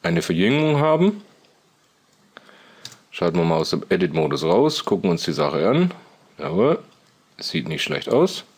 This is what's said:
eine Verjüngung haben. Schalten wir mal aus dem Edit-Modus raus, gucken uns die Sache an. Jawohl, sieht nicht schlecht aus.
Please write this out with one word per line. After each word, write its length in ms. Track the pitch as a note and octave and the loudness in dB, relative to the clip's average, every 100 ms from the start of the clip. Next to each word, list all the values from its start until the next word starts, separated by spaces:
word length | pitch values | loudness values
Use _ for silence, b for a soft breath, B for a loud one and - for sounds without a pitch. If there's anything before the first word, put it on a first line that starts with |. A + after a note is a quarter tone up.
eine 180 | F2 E2 | 0 -2
Verjüngung 560 | - E2+ G2+ C#3+ D#3 D3 | 0 0 2 2 2 2
haben. 460 | D#3 D#3 F#3+ G#3 - _ _ _ _ _ _ _ _ _ _ B B B B B B B B | 2 4 2 0 -16 _ _ _ _ _ _ _ _ _ _ B B B B B B B B
Schalten 300 | - E2+ E2+ | -4 -2 0
wir 60 | E2 | 0
mal 120 | D#2+ | 0
aus 140 | D#2 | 0
dem 120 | E2 - | -4 -2
Edit-Modus 540 | F2+ D#2+ D#2 G#2+ C#2+ | 0 0 0 -2 -2
raus, 420 | D#2+ G2 D3+ - - | 2 2 2 0 -4
gucken 240 | G2 F#2 | -2 0
uns 140 | E2+ | -2
die 100 | - | -2
Sache 340 | D2+ D2 C#2+ F2+ | -2 -2 0 2
an. 240 | D3 F3+ B B B _ - | 2 0 B B B _ -12
Jawohl, 460 | - F2+ C3 F3+ - _ _ _ _ - | -6 0 0 0 -6 _ _ _ _ -14
sieht 280 | - - B2 | -8 -8 -6
nicht 140 | D#3+ | -6
schlecht 280 | - - - | -6 -6 0
aus. 340 | A#2+ F#3 - - | 2 2 -2 -16